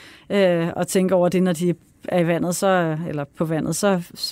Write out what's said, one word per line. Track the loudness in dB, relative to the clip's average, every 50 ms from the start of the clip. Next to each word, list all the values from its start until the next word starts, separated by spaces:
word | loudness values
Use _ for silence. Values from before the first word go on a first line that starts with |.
| -20 -20 -20 -20 -10 -2
øh, | 0 2 4 4 2 2 0 -2 -2
og | -4 -6 -2
tænke | 0 0 2 2 2
over | 2 2 2
det, | 2 2
når | 2 0
de | 0 0 0 -2 -2 -4 _ _ _ _ -8 -2
er | 0 0
i | 2
vandet, | 2 0 0 0 -2 -2
så, | 0 0 2 2 2 2 0 -2 -4 -6 -6
eller | -6 -8 -8 -10 _
på | -6 -4
vandet, | -2 -2 -2 -2 -2 -2
så... | 0 0 0 0 0 -2 -8 -12 -10 -10 -10